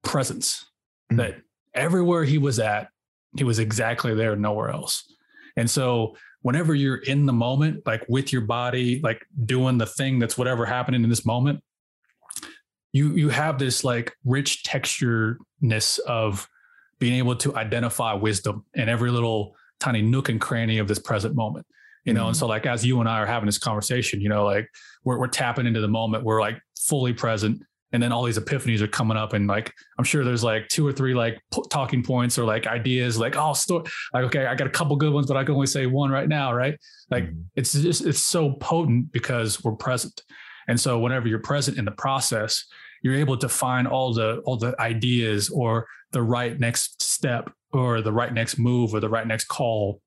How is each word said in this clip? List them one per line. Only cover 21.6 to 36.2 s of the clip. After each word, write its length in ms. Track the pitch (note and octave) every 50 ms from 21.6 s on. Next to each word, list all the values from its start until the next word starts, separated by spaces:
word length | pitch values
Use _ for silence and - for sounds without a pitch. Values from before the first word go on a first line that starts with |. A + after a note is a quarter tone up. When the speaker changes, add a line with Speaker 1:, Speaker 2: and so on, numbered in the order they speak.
| - _ _ _ - - - _ _
Speaker 1:
you 80 | -
know? 140 | A2+ G#2+ F#2+
And 80 | - -
Speaker 2:
Mm. 40 | D#3+
Speaker 1:
so, 80 | C#3 A#2
like, 180 | G#2+ A2 -
as 180 | C3+ A#2+ A2 G#2+
you 140 | B2 B2+ B2
and 100 | A2+ A2+
I 100 | A2+ A2
are 80 | G#2+
having 200 | G#2 A#2+ A#2 G#2
this 120 | G#2 G2+ -
conversation, 640 | - B2 G#2+ G#2 G#2 - B2 B2 A#2 - - G2+
you 80 | G2+ G#2
know, 160 | G#2 G#2 G2+
like, 240 | G2+ G2 G#2 A2 - _ - - - - _ _
we're, 140 | B2+ B2+ A#2
we're 100 | B2+ B2
tapping 380 | - - C3+ A#2+ A#2 C3+ B2
into 140 | A#2 A2+ A2+
the 80 | G#2+ G#2
moment, 360 | G#2+ A2+ A2+ A2 A2 A2 A2+
we're, 160 | A2 A2 A2
like, 180 | G#2 G#2+ A2+ - _ _ _
fully 360 | - - - D#3 C#3 B2+ B2
present. 500 | A#2+ - - A#2 A2+ G2+ G#2+ G#2 - - - _ _ _ _ _ -
And 80 | A#2+
then 80 | A#2+ B2
all 140 | A#2+ A#2+ B2
these 140 | A#2+ A2 G#2+
epiphanies 420 | - - C#3+ C3 - A#2+ A2+ G#2
are 80 | G#2+ G#2
coming 300 | - - A#2+ A2+ A2 A2
up. 160 | A2 G#2 -
And, 120 | G#2 G2+
like, 240 | G2+ G2+ G#2 A2 - - - - _ _ -
I'm 60 | -
sure 200 | - - D3 C3
there's, 180 | B2 B2 A#2
like, 240 | A#2 A#2 G#2+ A2 G#2+ -
two 180 | - - D3+
or 60 | C#3+
three, 200 | C3 - C3 C3
like, 260 | B2 B2 A#2 A#2 A2+ - _ _
p-, 80 | - - - -
talking 320 | - D3 C3+ A#2 - B2+
points 360 | A#2+ - B2+ B2 B2 A#2+ - C3
or, 60 | A#2+
like, 220 | A2 G#2+ A2 -
ideas, 520 | A2 A2+ A#2+ A2 B2+ B2+ B2+ B2 B2 A2+ A2+
like, 180 | A2+ C3 D3
"Oh, 160 | D3 D3+ D#3
sto-," 320 | C#3 - - - F3+ E3 E3 - - - - - -
like, 100 | C3 B2+
"Okay, 220 | A#2+ - D3 C3
I 80 | B2 C3
got 120 | B2 C#3
a 40 | C3
couple 260 | - - E3+ C#3+ D3
good 160 | C#3 D3+ D3+
ones, 140 | C#3+ D3 C#3
but 100 | C3 C#3
I 80 | C3+ C3+
can 80 | D3 D3
only 120 | C3+ C#3
say 180 | C3 - C#3 C3
one 260 | B2+ C3 C#3 C#3+ C3+
right 160 | C3+ C3+